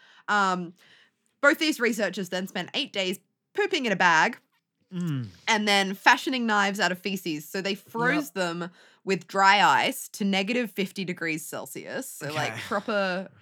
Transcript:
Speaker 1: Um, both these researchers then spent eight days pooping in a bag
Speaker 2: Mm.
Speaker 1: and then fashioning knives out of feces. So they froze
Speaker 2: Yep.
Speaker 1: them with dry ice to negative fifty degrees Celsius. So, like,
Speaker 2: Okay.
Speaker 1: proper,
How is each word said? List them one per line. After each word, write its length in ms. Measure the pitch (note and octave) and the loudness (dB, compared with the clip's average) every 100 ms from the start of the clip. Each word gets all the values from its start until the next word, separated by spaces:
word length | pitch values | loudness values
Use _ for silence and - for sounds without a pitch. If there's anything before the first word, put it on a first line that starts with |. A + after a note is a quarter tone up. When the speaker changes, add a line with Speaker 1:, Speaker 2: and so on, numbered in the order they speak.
| _ _ - | _ _ -2
Speaker 1:
Um, 440 | G#3 F#3+ F#3 E3+ - _ _ _ _ _ _ | 0 2 0 -6 -12 _ _ _ _ _ _
both 160 | C#4+ D#4 | 2 4
these 200 | D#4 C#4 | 0 0
researchers 520 | A#3 G#3+ G3 G3 F3+ | -2 0 -4 -4 -6
then 180 | F3+ F#3+ | -6 -4
spent 220 | F#3+ E3+ | -6 -6
eight 180 | B3 C#4+ | -6 -4
days 260 | G3+ F#3 G3 _ _ _ | -4 -4 -6 _ _ _
pooping 300 | - G4+ E4+ | -2 -2 0
in 80 | A#3+ | 0
a 40 | F#3 | 4
bag 420 | F3+ D#3+ G3 - _ _ _ _ _ | 6 6 4 -2 _ _ _ _ _
Speaker 2:
Mm. 360 | F3+ F3 C#3 A2 - - | -6 -2 -4 -6 -6 -2
Speaker 1:
and 220 | A3 G#3 | 0 2
then 240 | G3+ F#3+ | 2 2
fashioning 520 | G3 B3+ C4+ E4+ C4 A#3 | 2 4 4 2 -2 0
knives 340 | G#3 G3+ G3+ | 2 2 0
out 100 | F3 | -2
of 80 | F3+ | -2
feces. 480 | G#3 F#3+ F3 D3+ - | -4 -4 -4 -6 -6
So 140 | G3 | -6
they 140 | F#3+ | -4
froze 540 | G3 - A3+ A#3+ D4 C#4+ | -6 -8 -2 0 0 -2
Speaker 2:
Yep. 60 | |
Speaker 1:
them 360 | F#3+ F3 E3+ F3 - _ _ | -4 -4 -4 -8 -12 _ _
with 240 | F3+ F#3+ - | -4 -4 -2
dry 340 | G3 F#3+ G3+ | 4 6 8
ice 460 | E3+ B2+ E3 - - | 6 6 2 -4 -12
to 160 | - | -4
negative 460 | G3 F#3+ G3+ B3 A#3 | 0 0 0 -2 -4
fifty 340 | - F#3+ - | -4 -6 -6
degrees 400 | F3+ F3 E3 D#3 | -8 -6 -6 -6
Celsius. 640 | - B2 A2+ - D#2+ C#3+ C4+ | -8 -12 -12 -14 -10 -10 -12
So, 240 | - C#3+ | -12 -8
like, 200 | D#3 A#2 | -6 -6
Speaker 2:
Okay. 80 | A2 - | -6 -6
Speaker 1:
proper, 600 | G#3 A3 G#3 F#3+ F3+ F#3+ - | -6 -2 -2 -2 -4 -8 -18